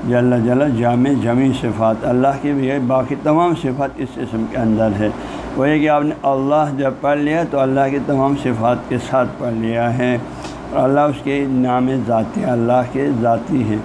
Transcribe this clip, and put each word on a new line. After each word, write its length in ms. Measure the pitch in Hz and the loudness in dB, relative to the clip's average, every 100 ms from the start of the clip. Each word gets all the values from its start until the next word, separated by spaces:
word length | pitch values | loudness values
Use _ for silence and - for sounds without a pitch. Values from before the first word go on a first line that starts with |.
| 120 | 0
جل 260 | 123 123 123 117 | 2 4 2 2
جلالہ 180 | 123 143 117 | 2 2 2
جامع 320 | 120 120 135 135 | 2 2 2 2
جمیع 300 | 110 120 135 131 | 2 2 2 2
صفات، 340 | 120 101 113 110 | -2 0 0 0
اللہ 380 | 120 123 135 139 | 0 2 2 0
کی 100 | 143 | -2
بھی 180 | 143 131 | -2 0
ہے، 80 | 139 | -2
باقی 360 | 123 131 127 143 | 0 0 -2 -4
تمام 300 | 151 156 175 160 | 0 2 2 0
صفات 280 | 135 131 135 - | -2 -2 -4 -4
اس 140 | 127 - | -10 -8
اسم 280 | 117 110 113 | -6 -4 -4
کے 60 | 120 | -2
اندر 320 | 113 107 110 101 | 0 2 2 2
ہے۔ 100 | 107 - - - - - | -2 -2 -10 -10 -8 -2
وہ 140 | 135 | 0
یہ 100 | 151 | 2
کہ 100 | 151 | 2
آپ 140 | 147 | 2
نے 120 | 147 147 | 0 -2
اللہ 460 | 139 135 135 151 151 135 | 0 0 2 2 0 0
جب 160 | 139 127 | -2 -2
پڑھ 180 | 143 147 | -2 0
لیا 240 | 147 160 160 | 0 0 -2
تو 80 | 139 | 0
اللہ 200 | 131 135 135 | 0 2 0
کی 60 | 139 120 | 0 -2
تمام 280 | 139 139 139 | 0 2 0
صفات 340 | 127 113 113 123 - | -2 0 0 0 -2
کے 80 | 127 - | -6 -2
ساتھ 200 | 131 120 - | 0 0 -4
پڑھ 160 | 127 | -6
لیا 440 | 113 113 117 117 123 | -4 -2 0 0 0
ہے، 200 | 123 123 - - - - - | 0 -2 -4 -12 -12 -12 -6
اور 120 | 139 | 0
اللہ 160 | 131 143 | 2 4
اس 160 | 147 135 | 2 0
کے 220 | 135 143 139 | -2 -2 0
نام 400 | 131 127 123 127 131 110 | 2 2 2 2 0 0
ذاتی، 380 | 113 110 - 131 | 0 0 -2 -2
اللہ 360 | 120 117 127 120 | 0 2 2 2
کے 180 | 135 143 127 | -2 0 2
ذاتی 420 | 117 117 117 147 107 | 2 2 0 0 0
ہے 60 | 107 | -2